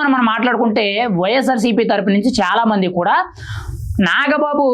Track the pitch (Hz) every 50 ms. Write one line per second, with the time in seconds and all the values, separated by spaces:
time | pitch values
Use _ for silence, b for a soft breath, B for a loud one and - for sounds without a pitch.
0 | 302 285 262 254 240 220 220 226 220 247 233 208 247 226 208 226 214 202 196 214
1 | 247 240 190 170 180 196 240 269 233 233 262 226 196 240 214 214 226 214 214 202
2 | 196 202 196 202 202 254 - - 190 175 196 226 233 220 214 202 185 175 180 175
3 | 175 196 254 330 370 359 B B B B B B B B B B B B - -
4 | 190 170 180 233 285 277 294 294 302 294 294 294 285 262